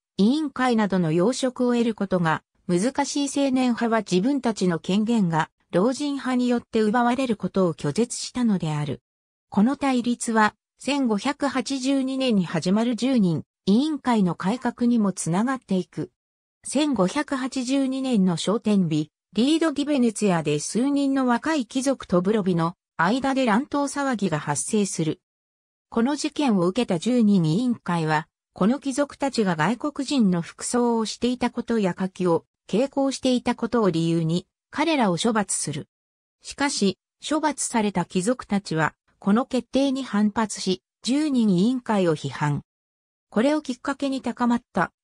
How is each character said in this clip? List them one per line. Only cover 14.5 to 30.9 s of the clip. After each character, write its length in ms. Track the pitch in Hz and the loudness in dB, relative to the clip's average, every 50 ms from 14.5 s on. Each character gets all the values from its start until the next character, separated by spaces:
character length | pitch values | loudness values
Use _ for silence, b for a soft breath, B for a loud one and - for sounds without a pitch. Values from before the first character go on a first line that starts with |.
| 226 247 | -2 -2
革 300 | - 240 240 - 240 240 | -4 -6 -4 0 0 2
に 100 | 240 233 | 2 2
も 140 | 208 196 185 | 2 0 -2
つ 180 | - - 160 | -2 -4 -2
な 140 | 165 185 226 | 0 0 0
が 100 | 254 269 | -2 -4
っ 60 | 254 | -6
て 160 | - - 196 | -4 -2 -2
い 100 | 185 175 | -2 -2
く。 240 | - - - 147 - _ _ _ _ _ _ _ _ _ _ _ | -4 -8 -10 -10 -10 _ _ _ _ _ _ _ _ _ _ _
千 280 | - - 262 311 302 269 | -4 -2 0 0 0 2
五 120 | 226 180 | 2 0
百 300 | 185 - 294 294 - 285 | 0 0 -2 -4 -2 -4
八 280 | 254 254 262 - 262 247 | -4 -4 -4 -4 -6 -4
十 220 | 240 269 277 269 | 0 0 0 0
二 160 | 262 262 269 262 | 0 -2 -4 -2
年 220 | 262 247 208 185 | 0 2 2 4
の 120 | 185 175 | 2 2
昇 220 | 156 - - 190 226 | 0 -2 -2 -2 0
天 300 | - 208 214 196 185 160 | 0 2 2 2 2 2
日、 240 | 160 151 156 - _ _ _ _ - | 0 -2 -2 -4 _ _ _ _ -2
リ 240 | 214 226 277 320 320 | 0 2 2 2 2
ー 20 | |
ド・ 120 | 330 320 277 | 2 0 0
デ 100 | 285 277 | -2 -2
ィ・ 40 | |
ベ 140 | 277 302 269 | 0 0 2
ネ 120 | 240 233 208 | 2 0 0
ツ 140 | - 214 | 0 0
ィ 100 | 202 180 | 2 2
ア 60 | 165 151 | 2 0
で 160 | 156 147 151 | 0 -2 -2
数 300 | - - - 202 247 285 | -4 -4 -2 -2 0 0
人 260 | 285 277 285 269 269 | 0 0 0 0 0
の 140 | 269 262 247 | 0 2 2
若 260 | 240 233 - 294 320 | 0 0 0 -2 -2
い 100 | 302 233 | -2 -2
貴 180 | - - 269 254 | -2 -4 -2 0
族 260 | 277 262 - - - | 0 -2 -2 -2 0
と 140 | 196 180 180 | 0 2 2
ブ 100 | 190 220 | 2 0
ロ 100 | 220 185 | 2 2
ビ 140 | 190 180 | 0 0
の 180 | 170 160 165 175 - _ _ _ | 0 0 -2 -4 -8 _ _ _
間 380 | - 165 175 226 269 247 269 269 | -2 0 0 2 0 0 0 0
で 100 | 262 262 | 0 2
乱 220 | 240 202 214 294 | 2 2 2 0
闘 200 | - - 285 285 | 0 -2 -2 -2
騒 300 | 277 - 285 277 269 254 | -2 -2 -4 -2 -2 -2
ぎ 140 | 202 202 180 | -2 -2 -2
が 100 | 160 147 | -2 -2
発 240 | - 151 147 135 - | -2 -4 -4 -4 -4
生 200 | - - 214 208 | -2 0 0 0
す 200 | 190 - - 165 | -2 -2 -4 -4
る。 160 | 156 147 - _ _ _ _ _ _ _ _ _ _ _ _ _ _ | -4 -4 -6 _ _ _ _ _ _ _ _ _ _ _ _ _ _
こ 120 | - 233 233 | -2 0 0
の 140 | 262 302 | 0 0
事 160 | 277 - 302 - | -2 -4 -6 -2
件 240 | - 294 269 214 | 0 0 2 2
を 100 | 190 170 | 2 2
受 160 | 180 190 247 240 | 0 0 -2 -2
け 40 | |
た 120 | - 190 165 | -2 -2 -2
十 220 | - 220 254 247 | 0 0 2 2
人 240 | 226 208 202 190 165 | 4 4 4 4 4
委 160 | 156 156 190 | 2 2 2
員 160 | 254 247 233 | 0 0 -2
会 300 | - - - 175 170 160 | -4 -4 -4 -2 -2 0
は、 200 | 156 156 151 160 - _ _ _ _ _ | 0 0 -2 -2 -6 _ _ _ _ _
こ 140 | - 185 | 0 0
の 140 | 208 254 285 | 0 0 0
貴 120 | - 277 247 | -2 -4 -2
族 240 | 285 285 277 - | -2 -2 -2 -2
た 140 | - - 277 | -4 -4 -2
ち 140 | - - 214 | -2 0 0
が 100 | 190 170 | 0 0
外 220 | 156 151 175 240 | 0 0 0 0
国 280 | - - 302 285 - 277 | -2 -4 -6 -6 -6 -4
人 280 | - 294 269 226 190 180 | -2 0 2 2 2 2
の 100 | 170 160 | 0 -2
服 240 | - - - - | -6 -10 -12 -8
装 320 | - - 247 240 240 | -4 -2 0 0 2